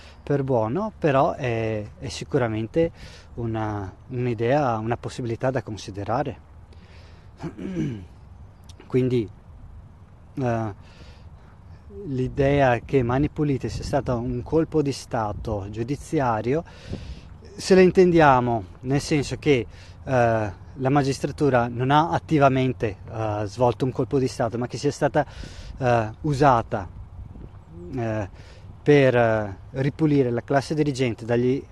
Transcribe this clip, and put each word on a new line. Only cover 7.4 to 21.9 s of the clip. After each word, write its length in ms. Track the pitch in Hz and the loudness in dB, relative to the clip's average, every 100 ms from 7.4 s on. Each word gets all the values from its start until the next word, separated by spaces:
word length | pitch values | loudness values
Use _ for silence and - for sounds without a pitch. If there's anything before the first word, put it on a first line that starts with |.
| 160 - 185 175 151 107 87 - - - - - - - - | -12 -10 -8 -6 -4 -6 -12 -20 -20 -20 -20 -20 -20 -20 -4
Quindi, 440 | 127 127 123 98 - - - - - - - - - - - | 0 2 0 -2 -10 -20 -20 -18 -18 -20 -20 -20 -20 -14 -6
eh, 380 | 123 113 110 98 - - - - - - - - - - - - 170 | -2 -2 -4 -8 -18 -20 -20 -20 -20 -20 -20 -20 -20 -20 -18 -14 -8
l'idea 760 | 131 127 120 135 143 131 117 | -4 -2 0 2 4 4 2
che 240 | - 139 | 0 0
Mani 260 | 120 131 147 | 2 0 0
Pulite 380 | - 147 131 113 | 0 -2 -2 -4
sia 160 | - | -6
stata 300 | - 143 131 123 | -4 -2 -2 -4
un 280 | 123 123 | -4 -6
colpo 380 | - 156 160 156 | -2 0 2 0
di 100 | 143 | -2
stato 760 | 123 - 123 107 104 117 104 98 | -4 -6 -4 -4 -6 -6 -6 -6
giudiziario, 960 | 107 117 143 - 156 127 110 110 147 - - - - - - - - - - | -8 -6 -6 -4 -2 0 0 -2 -2 -4 -14 -12 -12 -12 -14 -16 -20 -18 -10
se 200 | - 185 | 4 6
la 60 | |
intendiamo 840 | 185 190 180 165 147 127 120 117 90 - | 8 8 6 8 8 6 4 -2 -6 -10
nel 200 | 127 139 | -4 -2
senso 360 | - 156 127 - | 0 -2 -2 -2
che, 280 | 156 131 104 - - - | 2 2 0 -12 -20 -14
eh, 560 | 143 127 117 113 107 - - - | -2 2 4 2 -2 -6 -16 -4
la 140 | 131 | 2
magistratura 800 | 143 135 135 147 - 147 127 120 | 2 2 -2 -4 0 2 4 2
non 240 | 120 127 | 0 4